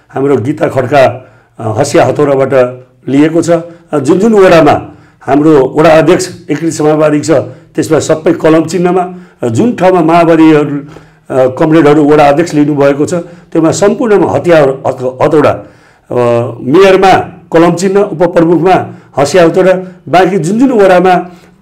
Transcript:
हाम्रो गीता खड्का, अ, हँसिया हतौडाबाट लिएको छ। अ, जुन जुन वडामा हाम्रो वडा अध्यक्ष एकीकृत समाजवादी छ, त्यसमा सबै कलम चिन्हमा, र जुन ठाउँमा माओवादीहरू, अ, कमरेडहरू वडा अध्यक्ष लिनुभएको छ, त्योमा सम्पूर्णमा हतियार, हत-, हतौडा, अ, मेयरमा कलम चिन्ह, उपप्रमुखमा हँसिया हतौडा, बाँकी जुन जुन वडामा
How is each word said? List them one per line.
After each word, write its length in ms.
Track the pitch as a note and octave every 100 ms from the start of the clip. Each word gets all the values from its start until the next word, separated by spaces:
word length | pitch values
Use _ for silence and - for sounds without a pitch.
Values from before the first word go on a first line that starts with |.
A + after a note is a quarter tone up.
| _
हाम्रो 280 | B2+ C#3 B2+
गीता 300 | A#2+ D3+ D3+
खड्का, 580 | C3+ B2 C#3+ A#2+ - - _ _ -
अ, 40 | A2
हँसिया 380 | G#2 - E3 B2+
हतौडाबाट 480 | A2+ C#3+ C3+ C3+ C3 B2 B2+ - _ B2+
लिएको 340 | C#3 D#3 E3
छ। 80 | D#3+
अ, 500 | E3 - - _ D3+
जुन 200 | C3 F#3
जुन 140 | A3+
वडामा 600 | G#3+ F#3 E3 D3 B2+ - - _ _
हाम्रो 540 | - C#3+ D#3 D3 B2+ D3
वडा 120 | D#3+
अध्यक्ष 400 | D#3 D3 A3 - - -
एकीकृत 220 | D3 E3
समाजवादी 460 | - D3+ D#3 D#3 D3+
छ, 120 | D#3 C#3 A#2 - _ -
त्यसमा 240 | C#3 D3
सबै 340 | - D#3 F3+
कलम 320 | - D#3+ D#3+ D#3+
चिन्हमा, 480 | F#3 F3+ F3+ F3+ - - _
र 60 | B2
जुन 260 | A2+ A#3 -
ठाउँमा 260 | F3+ F#3
माओवादीहरू, 760 | D#3+ E3+ E3 D#3+ D#3+ D3 D3 C#3+ - - - _ -
अ, 180 | C3 C3
कमरेडहरू 560 | - D#3+ D#3+ C#3+ D3+
वडा 240 | C#3+ D3+ C#3+
अध्यक्ष 260 | C#3+ E3+
लिनुभएको 520 | D3+ D3 C#3+ C#3+ C#3 D3
छ, 80 |
त्योमा 580 | F3 F3 - - E3 D#3+
सम्पूर्णमा 600 | - G#3 A3+ A#3 G3 D#3+
हतियार, 380 | C#3 F3 D#3+ C3+ C3 C3
हत-, 300 | B2+ B2+ -
हतौडा, 280 | D#3 D3+ B2
अ, 640 | G2+ G2+ - _ _ - B2 A#2+ A#2 A#2 -
मेयरमा 800 | B2+ E3+ G3 F#3+ F#3+ F3+ - - -
कलम 200 | - F3
चिन्ह, 280 | E3+ F#3+ G3+
उपप्रमुखमा 920 | G3+ D#3 F3 F3+ E3 E3 F#3 D#3+ A2 - - -
हँसिया 280 | C#3+ F#3 E3
हतौडा, 280 | F#3 F#3 F3+ F3+ - -
बाँकी 280 | E3+ F3 G3
जुन 220 | D#3 A3
जुन 120 | C4
वडामा 580 | A3+ F#3+ F3+ F#3 F3 E3+ - - _